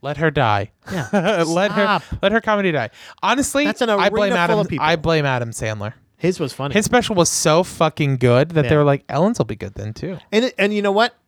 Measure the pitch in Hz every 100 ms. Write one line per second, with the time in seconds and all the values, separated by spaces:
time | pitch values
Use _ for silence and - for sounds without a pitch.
0 | 135 143 160 147 123 104 98 _ - 185
1 | 131 202 175 208 165 165 202 208 202 190
2 | - - 190 220 220 208 190 151 110 -
3 | - - 185 247 277 277 294 214 240 208
4 | 190 208 202 185 175 165 208 - 156 170
5 | 151 160 143 127 117 110 117 107 101 -
6 | _ _ 170 185 143 - 139 196 214 247
7 | - 202 165 - 170 156 180 - 160 -
8 | 147 131 123 120 156 165 131 151 147 139
9 | _ 135 185 233 113 110 98 98 104 113
10 | 151 185 - 208 247 - 196 208 202 196
11 | 233 _